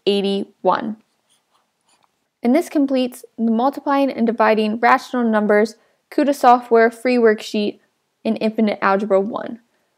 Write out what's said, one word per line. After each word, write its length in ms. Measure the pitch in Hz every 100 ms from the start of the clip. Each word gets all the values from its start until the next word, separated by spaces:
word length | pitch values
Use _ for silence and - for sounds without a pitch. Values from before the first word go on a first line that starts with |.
| -
eighty-one. 880 | 202 196 196 208 _ 185 - - 214 _ _ _ _ _ _ _ _ _ _ _ _ _ _
And 120 | 233
this 140 | 277 349
completes 560 | 320 269 269 254 247 - -
the 140 | 226
multiplying 600 | 220 254 285 294 277 277
and 160 | - 233
dividing 540 | 226 220 220 214 226
rational 440 | 240 254 - 247
numbers 520 | 233 220 208 208 220 - _ _ _
cuda 240 | - 285
software 560 | 277 254 247 247 226 226
free 260 | 233 254 247
worksheet 600 | 226 214 - 214 208 - _ _ _ _
in 120 | 220 214
Infinite 420 | 220 220 214 196
Algebra 380 | 202 196 208 196
one. 400 | 202 - - 233 _ _ _